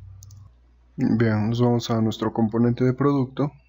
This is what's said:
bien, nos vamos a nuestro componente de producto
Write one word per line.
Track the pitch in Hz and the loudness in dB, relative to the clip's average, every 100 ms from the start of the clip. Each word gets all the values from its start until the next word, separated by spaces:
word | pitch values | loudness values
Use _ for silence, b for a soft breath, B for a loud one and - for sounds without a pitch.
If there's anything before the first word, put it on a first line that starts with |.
| - - - - - _ _ _ _ - | -20 -20 -20 -20 -20 _ _ _ _ -4
bien, | 127 113 113 107 104 | 0 2 2 2 0
nos | 117 | 0
vamos | 120 120 - | 2 2 0
a | 113 | 0
nuestro | 110 - 110 | 0 -2 -4
componente | - 110 113 120 120 | 0 0 2 0 2
de | 127 | 0
producto | 127 143 143 123 - 143 - | 2 0 0 -2 -2 -4 -6